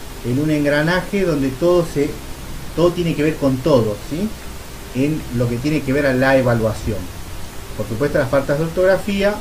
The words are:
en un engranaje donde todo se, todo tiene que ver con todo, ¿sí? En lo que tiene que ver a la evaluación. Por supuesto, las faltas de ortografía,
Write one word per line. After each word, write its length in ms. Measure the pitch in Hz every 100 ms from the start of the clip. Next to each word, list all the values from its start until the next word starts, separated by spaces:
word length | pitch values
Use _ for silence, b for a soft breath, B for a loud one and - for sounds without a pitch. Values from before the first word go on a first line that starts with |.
| - - 117
en 140 | 127
un 120 | 156
engranaje 720 | 151 143 147 156 180 180 202
donde 260 | 180 147 135
todo 360 | 123 170 180 165
se, 180 | 143 147 - - - - - - -
todo 160 | 170
tiene 240 | 175 165 139
que 80 |
ver 120 | 151 156
con 220 | 139 131
todo, 380 | 165 135 107 101 -
¿sí? 180 | 151 214 - - - - - - 127
En 220 | 143 156 - 120
lo 120 | 117
que 80 | 117
tiene 240 | 147 156
que 120 | 131
ver 120 | 139 139
a 80 |
la 240 | 127 135 135
evaluación. 640 | 123 117 110 107 117 98 90 - - - - - - -
Por 120 | 104
supuesto, 300 | 110 143 160
las 120 | 127
faltas 280 | 139 131 143
de 80 | 160
ortografía, 680 | 180 185 180 208 196 202 208